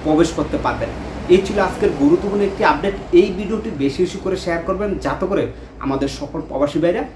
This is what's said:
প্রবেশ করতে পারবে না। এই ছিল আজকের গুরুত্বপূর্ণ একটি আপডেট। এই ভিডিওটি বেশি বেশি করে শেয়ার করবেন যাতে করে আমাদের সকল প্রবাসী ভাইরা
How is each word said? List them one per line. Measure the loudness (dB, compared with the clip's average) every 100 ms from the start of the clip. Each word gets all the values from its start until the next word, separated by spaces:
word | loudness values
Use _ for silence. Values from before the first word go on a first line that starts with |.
প্রবেশ | 2 4 4 2
করতে | -2 -2 -2
পারবে | -2 -6
না। | -6 -10 -10 4
এই | 4 4
ছিল | 0
আজকের | 0 0 0 4
গুরুত্বপূর্ণ | 4 4 2 0
একটি | 0 2
আপডেট। | 2 2 0 -4 2
এই | 4 4 2
ভিডিওটি | -4 -4 -4 -2
বেশি | -2 0
বেশি | -2 -2
করে | -6 -4
শেয়ার | -2 -4 -2
করবেন | -2 -2 -2 -4
যাতে | -2 -2
করে | 0 -2 -4 -16 -10
আমাদের | -4 -2 -2 -4
সকল | -8 -8 -6
প্রবাসী | -2 0 2
ভাইরা | 0 0 -4